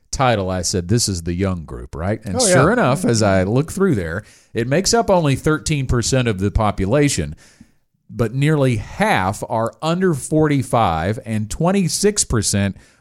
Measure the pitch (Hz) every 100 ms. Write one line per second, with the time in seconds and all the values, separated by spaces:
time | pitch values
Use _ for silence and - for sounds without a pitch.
0 | _ - 131 107 92 92 85 95 87 104
1 | - 92 82 87 95 90 71 62 62 -
2 | 90 113 - - 220 180 139 247 151 139
3 | - 113 107 95 92 123 156 - 196 117
4 | 82 87 - - _ 107 120 147 196 233
5 | 220 185 151 135 156 151 - 151 131 127
6 | 110 131 120 95 98 117 107 - 95 139
7 | 143 - 73 76 - _ - _ _ _
8 | - 110 113 131 143 156 135 110 - -
9 | 214 143 92 104 - 117 113 - 156 175
10 | 190 143 - 156 156 143 - 120 104 80
11 | 87 110 - 107 107 - 170 202 165 -
12 | 202 208 - 120 95 101 98 - - _